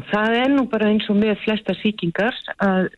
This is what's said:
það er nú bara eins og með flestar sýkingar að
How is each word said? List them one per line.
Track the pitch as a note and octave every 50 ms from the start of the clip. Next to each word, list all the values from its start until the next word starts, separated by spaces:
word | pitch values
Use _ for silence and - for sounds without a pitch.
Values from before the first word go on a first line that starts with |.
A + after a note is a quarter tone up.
| C3+
það | - - G#3 G#3+ A3 A#3
er | A#3 B3+ C4+
nú | C#4+ C#4 C4
bara | - - A3 G#3+ G#3
eins | G#3+ G#3+ - -
og | G#3+
með | G3+ G#3+ A3 G#3 G3
flestar | - - G#3+ G#3 - - F#3
sýkingar | - - G#3+ G#3 - - E3+ E3 - G3 A#3 C4 - - - -
að | - G3 G3 F#3+ F#3 F#3 - -